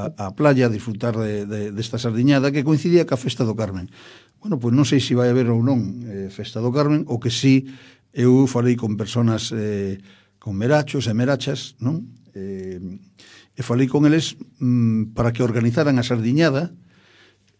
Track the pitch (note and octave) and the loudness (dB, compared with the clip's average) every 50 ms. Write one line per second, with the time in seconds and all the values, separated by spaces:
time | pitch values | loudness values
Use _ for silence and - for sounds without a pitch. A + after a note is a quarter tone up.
0 | G2+ G#2+ - - G2+ F#2+ - - D3+ D3 C#3 C3 B2+ A#2 G#2+ G#2 - A#2 G#2+ - | -6 -8 -8 -8 -10 -10 -4 2 4 4 4 6 4 2 2 -2 -6 -8 -8 -4
1 | - A#2+ A2 A2+ A2 G#2+ G#2 G#2 G2+ G2+ G#2+ G#2 G#2 G#2+ G2+ G#2 A2+ - - A2+ | -4 -4 -2 -2 -2 -2 -4 -4 -6 -6 -6 -6 -6 -6 -6 -6 -8 -6 -6 -4
2 | - A#2 A2 A#2 B2 C#3+ C#3+ C3+ C3 C#3+ C#3 D3 B2+ D3+ D#3 C#3+ D#3 F3 E3+ F3 | -4 -2 0 2 4 4 4 4 2 0 0 0 0 2 0 0 2 4 4 4
3 | D#3+ - C3+ A#2+ B2+ C3 - - B2+ A2 G#2 A2+ A2 F#2+ F#2+ F2+ F2 - - - | 4 2 -2 -4 -2 -4 -2 -2 -2 -2 -2 -2 -4 -6 -6 -8 -10 -12 -16 -20
4 | - - - - _ _ _ _ - G#3 F3 C3 A#2 A#2+ A#2 C#3 C#3+ - D#3 C3+ | -20 -20 -20 -20 _ _ _ _ -6 -4 -4 -2 0 2 2 2 4 4 2 0
5 | A#2+ - B2+ B2 B2 B2 B2 C3 B2 A#2 A#2 A#2 A#2 C3+ C#3 A#2+ - G2 G2 B2 | 2 2 2 2 4 4 4 2 2 2 2 2 2 2 2 0 0 -2 -6 -10
6 | A#2+ A2+ G2+ G2 G2 F#2+ - - G#2 - - A2 A#2 B2 A#2+ D3 D3 D3 D3+ D3+ | -10 -10 -8 -8 -8 -10 -10 -12 -12 -10 -8 -4 -4 -2 0 0 0 2 0 -2
7 | - - B2 A2+ - A#2 A#2 - - C3+ C3 C3+ C3 - - - - - - _ | -2 -4 -6 -4 -2 -4 -4 2 4 4 4 4 2 -2 -14 -18 -20 -20 -20 _
8 | _ _ - - A#2+ B2+ B2+ C3 C#3 C3+ - A#2+ A#2+ B2 B2 A#2+ A#2 G#2+ G#2 G2+ | _ _ -4 2 4 6 6 6 4 4 2 2 2 2 2 0 0 -4 -2 -4
9 | A2 G2+ - A#2+ A#2+ A2+ A2 G#2+ - - B2 A2 G#2 G#2+ G#2 G2 G2+ G2 G2 G2 | -4 -4 0 0 2 2 2 0 -2 -6 -6 -4 -4 -4 -2 -2 -4 -4 -6 -8
10 | - - - _ _ _ _ _ - A2 G2 G2 A2+ B2+ D3+ D3+ D3 D3 - C#3+ | -12 -20 -20 _ _ _ _ _ -10 -8 -6 -2 0 2 2 2 0 -2 -4 -4
11 | A#2 A#2+ G#2+ A2+ B2 C3+ C#3+ C3+ - C#3 C#3 C3 - - - - A2 B2+ D#3 - | -2 -2 0 0 0 0 0 -2 -2 -6 -6 -6 -8 -14 -12 -6 -4 -4 -4 -4
12 | A#3+ - - - _ _ - G2+ F#2+ G2 G2 F#2+ F#2 F#2+ F#2 F2+ F#2 F2+ F#2+ - | -8 -10 -18 -20 _ _ -16 -14 -12 -10 -10 -10 -10 -10 -10 -10 -10 -12 -14 -14
13 | - _ _ _ - - - - - _ _ - B2 - A#2 B2+ C3+ B2+ - D3 | -18 _ _ _ -20 -20 -20 -20 -20 _ _ -10 -4 -2 0 0 0 2 2 4
14 | D3 D3 D#3 D#3+ D3+ - - - - - _ - C#3 B2 B2 A#2+ A#2 A2+ A2 A2 | 4 4 4 4 0 -2 -8 -12 -18 -20 _ -2 0 2 2 4 2 2 2 0
15 | A2 A2 - - A#2 A#2 A#2 - B2 A#2 A2 B2 A2+ A#2+ A#2+ E3+ D3+ D3 C3+ B2 | -2 -2 -2 -2 0 0 0 0 0 0 0 2 0 2 2 2 2 2 2 2
16 | A#2+ B2 B2 A2+ A2 A#2 C3 D#3 E3 D#3 C3+ C#3 E3+ F3 - - - _ _ _ | 0 0 -2 -2 0 0 2 2 2 2 2 0 -2 -4 -8 -14 -20 _ _ _
17 | _ _ _ _ - _ _ _ _ _ _ | _ _ _ _ -20 _ _ _ _ _ _